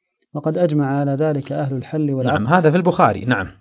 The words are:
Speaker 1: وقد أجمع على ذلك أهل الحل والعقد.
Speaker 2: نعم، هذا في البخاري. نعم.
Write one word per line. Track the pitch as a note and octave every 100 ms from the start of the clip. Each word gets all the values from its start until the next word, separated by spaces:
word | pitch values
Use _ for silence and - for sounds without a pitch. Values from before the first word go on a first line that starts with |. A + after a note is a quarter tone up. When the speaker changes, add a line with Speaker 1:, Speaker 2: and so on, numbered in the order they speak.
| _ _ _
Speaker 1:
وقد | D3 D#3 E3
أجمع | F3 D3+ C3+ C#3
على | C#3
ذلك | C#3 D#3 C#3+ -
أهل | D3+ C#3 C3+
الحل | - D#3 D3
والعقد. | C3 B2 G#2+
Speaker 2:
نعم، | A2
هذا | F3+ D#3+
في | F3
البخاري. | F3 F3 C3+ -
نعم. | A#2 G#2+ F#2 -